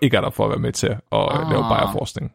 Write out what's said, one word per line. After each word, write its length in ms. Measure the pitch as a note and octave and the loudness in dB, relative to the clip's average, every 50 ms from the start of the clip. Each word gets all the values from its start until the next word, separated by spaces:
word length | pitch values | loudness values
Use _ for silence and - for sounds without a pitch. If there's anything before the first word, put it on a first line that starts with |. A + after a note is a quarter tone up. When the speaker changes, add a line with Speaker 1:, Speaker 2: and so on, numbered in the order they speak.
Speaker 1:
ikke 160 | - C3+ - | 4 4 4
er 40 | G#2+ | 4
der 100 | - - | 2 2
for 140 | - - G#2+ | 0 0 0
at 60 | G#2+ | 0
være 80 | - - | 0 0
med 140 | A2+ A#2 - | -2 -2 -2
til 140 | - - | -2 -2
at, 60 | D3+ B2+ | -2 -2
øh, 40 | - - - - | -4 -4 -2 0
Speaker 2:
Ah. 380 | A2 G#2 - - D3 - - | 0 2 2 0 -2 0 0
Speaker 1:
lave 120 | G#2+ G#2+ - | 0 0 2
bajerforskning. 720 | A2+ A2 G#2+ - G2+ G2+ - - - - - - - | 2 2 2 2 0 -2 -4 -4 -6 -6 -8 -8 -8